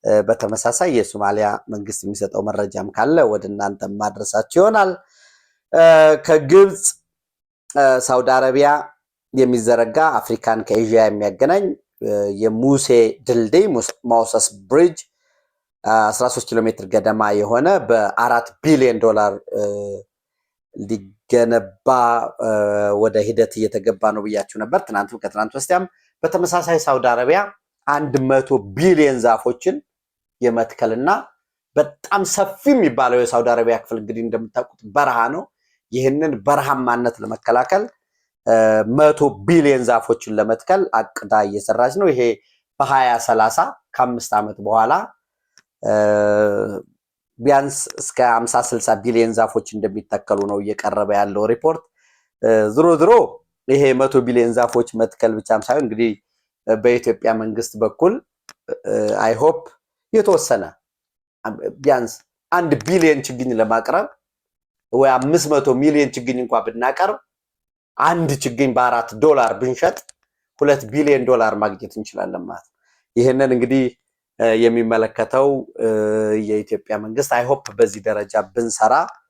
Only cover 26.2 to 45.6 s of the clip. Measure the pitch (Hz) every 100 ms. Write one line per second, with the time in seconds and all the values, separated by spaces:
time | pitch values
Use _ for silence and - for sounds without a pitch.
26.2 | 165 180 175 175 170 165 151 131 123 117
27.2 | 123 180 202 _ _ _ - 147 147 131
28.2 | 131 135 131 131 98 98 180 165 147 127
29.2 | 117 110 120 120 185 285 _ _ _ _
30.2 | _ _ 123 117 113 - 117 113 147 202
31.2 | - _ _ _ _ - 147 _ - 202
32.2 | 185 - 190 - 285 269 165 117 127 123
33.2 | 120 120 120 117 113 113 - 113 107 113
34.2 | 113 113 113 123 - _ 107 123 139 120
35.2 | 117 165 285 _ _ _ _ 123 131 143
36.2 | 160 123 98 147 139 131 127 120 120 -
37.2 | 107 113 - 120 131 190 226 _ _ _
38.2 | _ _ - 113 110 110 107 131 151 151
39.2 | 143 98 101 170 143 131 120 117 - 117
40.2 | - 107 107 113 - 196 185 113 110 -
41.2 | 104 107 104 101 - 110 123 160 190 127
42.2 | 120 104 _ _ _ _ 131 135 127 117
43.2 | - 113 110 - 254 - _ - 123 120
44.2 | - 107 107 101 101 110 113 170 226 _
45.2 | _ _ _ _